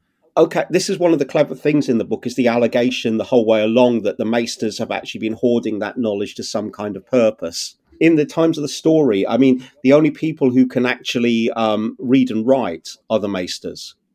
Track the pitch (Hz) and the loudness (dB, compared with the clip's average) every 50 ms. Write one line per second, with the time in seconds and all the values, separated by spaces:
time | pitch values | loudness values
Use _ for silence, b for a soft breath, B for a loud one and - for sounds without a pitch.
0 | _ _ _ _ _ _ _ 165 160 160 180 170 - - 147 180 180 - 190 160 | _ _ _ _ _ _ _ 2 2 2 0 -2 -4 -2 -2 -2 -2 -2 -2 0
1 | 175 170 165 139 139 - - 156 143 - 127 - - 147 - 147 131 - 120 110 | 0 2 2 0 0 -2 0 0 -2 -2 -4 -4 -2 0 0 0 0 0 -2 -2
2 | 101 - 110 - - 123 - 139 120 117 117 120 117 113 - 120 120 127 127 - | -2 -4 -6 -6 -6 -6 -4 -2 0 0 2 2 0 0 2 0 0 0 -2 -2
3 | - 117 113 110 104 - 131 123 110 110 110 107 107 113 113 127 127 123 120 110 | -4 -2 -2 -2 -2 0 2 2 4 4 2 2 2 2 4 4 4 4 4 2
4 | 98 98 - - 110 110 117 120 120 117 - - 117 107 98 - 110 - 104 - | 0 -2 -4 -2 -2 -2 0 -2 -2 -4 -6 -6 -6 -6 -4 -6 -6 -6 -6 -6
5 | - - - 101 113 110 110 - - 120 120 117 - 110 104 98 104 101 - 131 | -6 -8 -10 -8 -6 -6 -4 -2 0 2 2 2 0 -2 -4 -4 -4 -6 -4 -4
6 | 117 107 101 101 104 95 - - 104 - - 107 107 104 - - 104 104 95 95 | -2 -2 -2 -2 -4 -6 -8 -10 -10 -6 -6 -6 -6 -6 -8 -8 -8 -8 -8 -10
7 | - _ 131 123 113 110 110 - 87 82 - - - - - _ _ _ _ - | -6 _ 0 2 2 2 0 -2 -6 -10 -8 -10 -10 -12 -14 _ _ _ _ 2
8 | 160 165 165 151 147 151 - 165 165 165 151 151 147 - - - - 165 160 160 | 2 4 4 4 2 0 0 0 2 2 0 -2 -4 -8 -8 -2 0 2 4 4
9 | 147 123 104 98 - - 117 117 135 131 127 127 - - _ _ - 131 139 151 | 4 2 2 0 0 0 2 4 4 4 4 2 -2 -8 _ _ 2 4 4 6
10 | 156 147 147 - 156 160 151 - 143 127 123 131 127 127 - 131 123 123 120 - | 4 2 0 -2 -4 -6 -2 0 0 2 4 4 2 2 2 0 0 0 -2 -4
11 | - - - 123 117 120 117 113 113 113 - 113 113 110 107 107 107 110 - - | -6 -6 -4 0 0 2 2 2 0 0 0 0 0 0 0 0 -2 -4 -6 -6
12 | 139 120 131 135 127 127 107 110 110 131 135 131 110 90 82 80 - - - - | -2 2 2 2 2 2 0 -2 0 2 2 2 0 -2 -6 -8 -12 -16 -20 -18
13 | _ - 113 104 101 101 98 92 90 87 - - - 82 87 - - - - _ | _ -4 -2 -2 -2 -4 -4 -6 -6 -8 -10 -10 -12 -12 -14 -14 -16 -20 -20 _
14 | _ _ | _ _